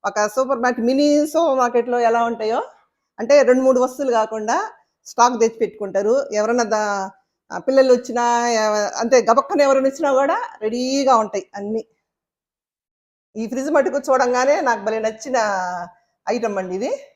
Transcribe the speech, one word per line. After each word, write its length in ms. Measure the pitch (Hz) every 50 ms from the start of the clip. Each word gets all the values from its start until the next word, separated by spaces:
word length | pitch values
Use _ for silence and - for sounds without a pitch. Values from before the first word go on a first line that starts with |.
| -
ఒక 220 | 202 196 214 208
సూపర్ 320 | 208 - 262 262 247 269 240
మార్కెట్, 260 | 240 247 240 247 220
మినీ 420 | 240 262 269 294 294 294 294 294
సూపర్ 300 | 302 - 320 339 320 269
మార్కెట్లో 420 | 262 247 247 240 240 233 247 240 240
ఎలా 260 | 233 226 226 233 233
ఉంటాయో, 380 | 233 233 226 220 214 226 277 466 - - _ _ _ _ _ _ _ _ -
అంటే 240 | 226 226 285 294 269
రెండు 180 | 220 254 254 262
మూడు 160 | 262 262 247
వస్తువులు 320 | 247 254 254 - 285 262
కాకుండా 600 | 240 226 214 220 220 220 214 214 247 349 427 440 - _ _ _ _ _ _
స్టాక్ 340 | - - - 233 247 254 220
తెచ్చి 180 | 226 226 226
పెట్టుకుంటారు. 720 | - 233 185 - - 202 196 185 196 202 214 240 277 285 - 202
ఎవరన్నా 300 | 208 214 220 240 247 233
దా-, 480 | 208 220 214 214 208 202 196 190 190 - _ _ _ _ _ _ _
ఆ, 60 | -
పిల్లలు 360 | 185 - - 269 269 262 262 247
వచ్చినా, 560 | 240 247 - 220 240 240 240 240 240 240 240
ఎవ-, 420 | 233 220 214 214 214 208 208 - -
అంతే 260 | - 233 240 269 247
గబక్కన 400 | 226 - 233 254 - - - -
ఎవరైనా 280 | 285 277 269 269 262 269
వచ్చినా 240 | 269 269 320 285 277
కూడా 280 | 262 277 285 349 453 494 - - -
రెడీగా 540 | 214 220 226 240 247 254 269 277 277 254 247
ఉంటాయి 360 | 226 214 208 - 196 185 _ -
అన్నీ. 300 | 202 202 208 220 220 220 _ _ _ _ _ _ _ _ _ _ _ _ _ _ _ _ _ _ _ _ _ _ _ _ _ _ _ _ _ _
ఈ 120 | 214 226
ఫ్రిడ్జ్ 240 | 208 - 254 262 302
మటుకు 260 | 302 294 269 349 254
చూడంగానే 640 | 285 277 - 262 254 262 247 247 247 254 269 294 403
నాకు 200 | 330 254 233 208
భలే 180 | 202 214 220 220
నచ్చిన 380 | 220 220 220 - - 294 254 247 220 214 196 190 185 180 180 175 175 175 _ _ _ _ _ _ _ -
ఐటమ్ 280 | 220 247 226 220 202
అండి 180 | 190 190 180 180
ఇది. 200 | 381 220 294 508 554 - - _